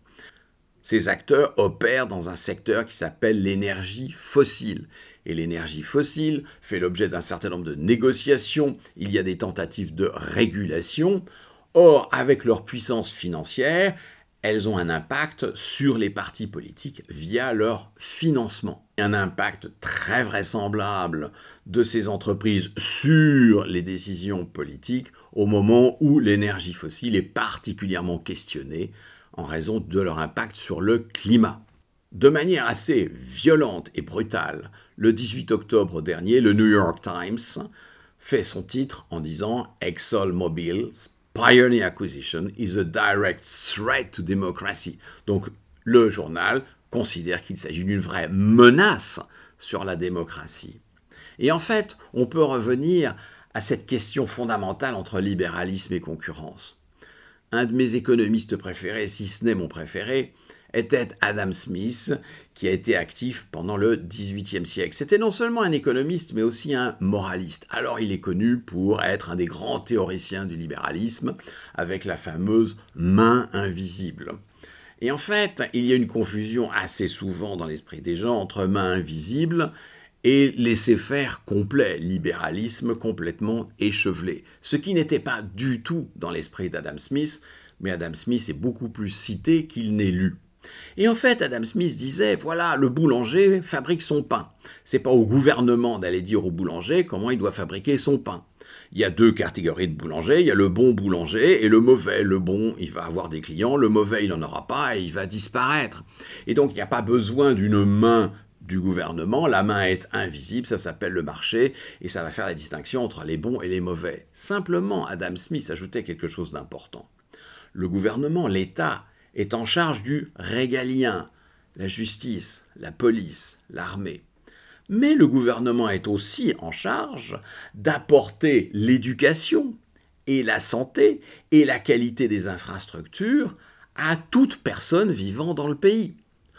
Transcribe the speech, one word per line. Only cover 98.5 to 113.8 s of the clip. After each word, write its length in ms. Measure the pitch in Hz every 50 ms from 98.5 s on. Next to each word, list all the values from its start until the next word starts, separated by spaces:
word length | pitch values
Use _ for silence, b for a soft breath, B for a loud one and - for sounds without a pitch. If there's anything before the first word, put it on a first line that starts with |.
| B B B B B B B B
Il 80 | - 98
y 40 | 104
a 60 | 95
deux 220 | 80 104 117 113
catégories 560 | - - 90 82 - 98 85 82 76 87 92
de 80 | 85 76
boulangers, 440 | - - 80 76 80 82 104 147 175
il 60 | 180
y 60 | 139
a 40 | 98
le 140 | 101 98 95
bon 220 | 90 110 127 127
boulanger 760 | 113 95 98 98 90 85 85 78 95 110 135 175 185 113 110
et 20 |
le 120 | 107 110 113
mauvais. 420 | 117 127 131 110 80 98 98 101
Le 160 | 101 98 95
bon, 380 | 95 90 90 95 104 110 110 -
il 140 | - 92 73
va 140 | - - 82
avoir 220 | 82 85 90 87
des 140 | 82 80 78
clients, 340 | 76 - 78 85 107 123 139
le 140 | 143 123 107
mauvais, 340 | 110 107 104 101 113 104 104
il 60 | 95
n'en 140 | 87 82 76
aura 240 | 69 71 73 -
pas 280 | - 123 139 147 135 117
et 60 | 98
il 100 | 90 82
va 140 | 80 98 98
disparaître. 800 | 90 104 107 101 104 - 123 127 135 151 151 127 107 - - B B B B B B B B B
Et 80 | - 113
donc, 200 | 143 143 139 -
il 20 |
n'y 60 | 107
a 40 | 98
pas 160 | - 123 120
besoin 540 | 107 110 123 123 107 101 117 135 143 139 123
d'une 280 | 95 101 107 104 101 101
main 480 | 101 101 107 113 113 120 113 101 98 B B B _ _ _
du 180 | - 87 92 95
gouvernement, 680 | 87 95 90 87 80 82 85 82 80 95 117 147 165
la 160 | 147 107 95 98
main 220 | 104 104 101 95
est 220 | 92 92 92 - -
invisible, 560 | - 104 98 90 76 73 67 - - 123 120
ça 100 | - 113
s'appelle 360 | 90 - 85 80 - 101 90 92
le 100 | 87 78
marché, 500 | 71 69 - - - 110 113 127 135 B B B B B B
et 60 | -
ça 140 | 90 - 92
va 80 | 82 78
faire 160 | 80 - 98
la 80 | 95 82
distinction 500 | 78 78 - 78 73 71 - - 127 120
entre 220 | - - 78 76
les 100 | 78 80
bons 260 | 78 85 117 127 -
et 60 | 90
les 140 | 90 92 92